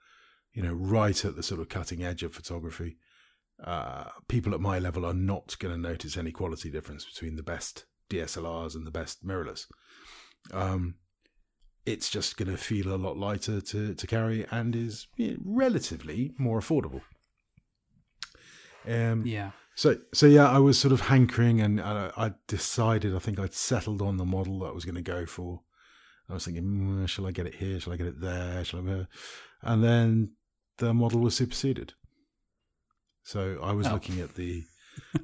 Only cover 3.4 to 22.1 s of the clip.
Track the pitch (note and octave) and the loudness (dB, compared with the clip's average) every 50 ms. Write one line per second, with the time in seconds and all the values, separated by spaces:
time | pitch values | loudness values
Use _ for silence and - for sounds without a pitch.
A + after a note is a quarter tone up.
3.4 | _ _ _ - - F2+ F2 D#2+ - B1+ B1+ C2+ - - - - - - A#2 A#2+ | _ _ _ -16 -10 -6 -6 -6 -6 -8 -8 -10 -12 -14 -16 -14 -6 -2 -2 0
4.4 | E2 G#2 G2 E2 F#2+ G2+ F#2+ F2+ F#2 F2+ D#2 F2+ E2+ E2+ F2 F#2 F#2 F#2+ G2 E2 | 0 0 0 0 0 0 0 0 -2 -2 -2 -4 -4 -2 0 0 0 0 0 -2
5.4 | - - - - - F2+ E2+ E2+ E2+ E2+ E2 D#2+ - D2+ - F#2 E2 D#2+ D#2+ - | -6 -10 -12 -8 -8 -6 -6 -4 -4 -6 -6 -6 -8 -8 -6 -6 -6 -6 -6 -6
6.4 | F#2 F2 D#2+ - - D#2 C#2+ D#2 - - D2 D2 - - - - E2+ D#2+ D#2 D#2+ | -6 -6 -6 -8 -8 -8 -8 -8 -8 -10 -14 -14 -16 -16 -14 -10 -10 -8 -8 -8
7.4 | D2+ - E2+ - - - - - - _ _ _ _ _ G2+ F2 D#2+ D#2 - F2+ | -8 -8 -8 -8 -8 -10 -12 -14 -20 _ _ _ _ _ -6 -6 -4 -6 -6 -6
8.4 | E2 E2 E2 E2 E2 D#2 D#2 E2 D#2 D#2 D#2+ E2+ D#2+ - - - - F#2+ F#2+ F2+ | -6 -6 -6 -6 -6 -8 -8 -10 -10 -8 -8 -8 -8 -8 -10 -10 -8 -6 -4 -4
9.4 | D#2+ C2+ - - - - - - _ _ - - - - - - - - _ _ | -6 -6 -10 -12 -16 -16 -20 -20 _ _ -20 -20 -20 -20 -20 -20 -20 -20 _ _
10.4 | _ - F2+ F#2+ F#2+ F#2 F#2 F#2 F2+ F2 F2 - _ _ _ _ _ _ _ _ | _ -10 -6 -4 -2 0 0 -2 -2 -4 -6 -10 _ _ _ _ _ _ _ _
11.4 | _ _ _ _ _ - _ _ _ B2 A2 - - - - G#2 - - - - | _ _ _ _ _ -20 _ _ _ -6 -6 -4 -6 -6 -4 -4 -4 -4 -4 -4
12.4 | G2+ F#2+ F#2+ - - - A2 G2+ F#2 F#2+ F#2+ F#2 F#2+ F#2+ - F2 G2+ G2+ G#2 G2 | -4 -4 -4 -4 -4 -2 -2 0 0 0 -2 -2 -2 -4 -4 -4 -2 -2 -4 -4
13.4 | - - G#2+ G2+ F#2 - - G#2 G#2+ G#2+ F#2 - - - A2+ A2+ A2+ A2+ A2+ A2 | -4 -4 -4 -4 -4 -4 -4 -4 -4 -4 -4 -6 -6 -2 -2 0 0 0 0 -2
14.4 | - - A2 A#2 A2+ A#2+ A#2 A#2 A#2 A2+ G#2+ - - - _ - A#3 G3+ - - | -4 -4 -4 -2 -2 0 -2 -2 -4 -4 -6 -10 -14 -12 _ -4 -2 -2 -2 -4
15.4 | - F#3+ G#3+ B3+ C4+ B3+ G#3+ - - - - D2+ - D3+ D#2 G#2+ C3 D3 - - | -6 -2 0 2 2 2 2 0 -2 -4 -8 -8 -8 -8 -4 -4 -4 -4 -2 -2
16.4 | C3 A#2 A2 A2 G2+ - E3 C#3 E2+ D2+ C2+ C2+ - _ - _ _ _ _ _ | 0 0 0 0 0 2 0 0 0 -2 -6 -10 -12 _ -20 _ _ _ _ _
17.4 | _ _ _ _ _ _ _ _ _ _ _ _ _ _ _ _ - - - - | _ _ _ _ _ _ _ _ _ _ _ _ _ _ _ _ -18 -18 -18 -20
18.4 | - - - - - - - - - - A#2 A#2 A#2 A#2 A2+ A2+ A2 A#2+ A2 G#2 | -20 -20 -20 -20 -20 -20 -20 -14 -6 -2 0 0 2 2 2 2 0 -2 -2 -4
19.4 | G2+ G2 - - - _ _ - - D3+ A2+ - - _ - - D3 D3 C#3+ D3 | -6 -8 -10 -14 -20 _ _ 2 4 4 4 4 -2 _ 2 8 10 12 12 12
20.4 | C#3+ C3+ C3 C3+ C#3 C#3 B2+ - - C3+ C3 B2 - - C3+ C3 B2 A#2 - A#2 | 10 10 8 8 8 8 8 6 6 6 4 4 6 6 8 8 8 8 6 6
21.4 | A#2 A#2+ A#2 A2 G#2+ G#2 G#2 G#2+ E2 G2+ G#2 G#2 G2 F2+ | 6 6 6 6 6 4 2 2 0 -2 -2 -2 -2 -4